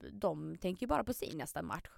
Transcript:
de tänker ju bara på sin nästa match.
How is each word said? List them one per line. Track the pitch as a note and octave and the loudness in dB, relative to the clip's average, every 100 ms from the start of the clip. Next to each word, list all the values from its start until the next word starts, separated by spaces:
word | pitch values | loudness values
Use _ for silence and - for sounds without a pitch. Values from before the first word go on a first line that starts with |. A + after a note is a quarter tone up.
| - | -10
de | G3+ G3+ D3+ D#3 D#3+ | 0 2 2 -2 -2
tänker | F#3 F#3 | -2 0
ju | A#3+ | 4
bara | - | 4
på | G#3+ | 4
sin | - - D#3 | 0 -2 -4
nästa | C3 - | -4 -4
match. | D#3+ - - | -2 -4 -6